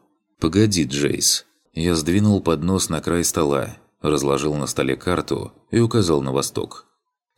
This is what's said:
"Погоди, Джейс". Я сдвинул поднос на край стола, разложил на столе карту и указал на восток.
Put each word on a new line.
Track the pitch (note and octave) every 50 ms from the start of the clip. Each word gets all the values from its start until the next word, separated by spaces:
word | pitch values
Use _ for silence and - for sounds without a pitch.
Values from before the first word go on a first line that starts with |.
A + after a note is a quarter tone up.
| _ _ _ _ _ _ _ -
"Погоди, | - D#2+ E2 G2+ A2 G#2+ F#2+ F2 C#2+
Джейс". | B1+ C2+ C#2+ C#2+ C#2 - - - - - - - _ _ _ _ _ -
Я | D#2+ E2 F2 E2+
сдвинул | D#2 D2+ E2+ F2 G#2 G#2 G#2+ G2+ F#2
поднос | - E2+ D#2+ D2+ D#2+ F2+ F#2+ F#2 - -
на | E2 C#2+
край | - E2 E2+ F2 E2+
стола, | - - F#2 D#2 C#2+ C#2+ C2+ - - - - _ _ _ _
разложил | - D2+ D2+ C#2+ C#2 C#2 C#2 C2+ C#2+ D2+ D2+
на | D2 C2+
столе | C2 - D2 C#2 C2 C2
карту | - - F2+ F2 D2+ - - - A1 - - - _ _ -
и | - A2+
указал | A#2 A2+ A#2+ A#2 F#2+ E2+ D#2 C#2+
на | C2+ C2+ C2
восток. | C#2 C2+ - - - G1+ - - - - _ _ _ _ _ _ _ _ _ _